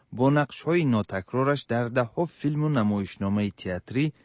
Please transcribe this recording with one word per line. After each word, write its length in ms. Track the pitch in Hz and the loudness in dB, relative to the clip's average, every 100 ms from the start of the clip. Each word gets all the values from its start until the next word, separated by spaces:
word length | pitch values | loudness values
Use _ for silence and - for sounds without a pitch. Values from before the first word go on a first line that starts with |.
| - | -14
با 180 | 107 131 | 0 2
نقش‌های 540 | 147 143 - 151 175 | 4 0 -4 0 2
ناتکرارش 760 | 147 113 101 95 - 123 135 143 | 4 2 0 -6 -4 0 0 0
در 260 | - 120 120 | 0 -2 0
ده‌ها 360 | 127 120 - | 0 -2 -2
فیلم 400 | 170 - 147 151 | -4 -2 -2 0
و 40 | 151 | 0
نمایشنامه 840 | 139 104 101 95 - 98 104 101 | 2 2 2 -2 -4 -2 0 -2
تئاتری 600 | - 95 90 - 117 156 - | -4 -6 -6 -4 -2 -2 -4